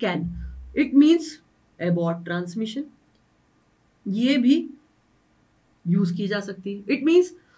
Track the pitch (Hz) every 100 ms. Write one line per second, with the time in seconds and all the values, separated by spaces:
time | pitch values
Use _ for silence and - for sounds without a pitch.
0 | 208 175 - - - - - - 254 269
1 | 302 330 - - _ _ _ - 175 175
2 | 170 170 170 175 180 220 220 277 302 _
3 | _ _ _ _ _ _ _ _ _ _
4 | - 202 247 285 240 320 339 - _ _
5 | _ _ _ _ _ _ _ _ 170 196
6 | 185 214 202 208 196 196 196 202 - 277
7 | 294 349 359 - _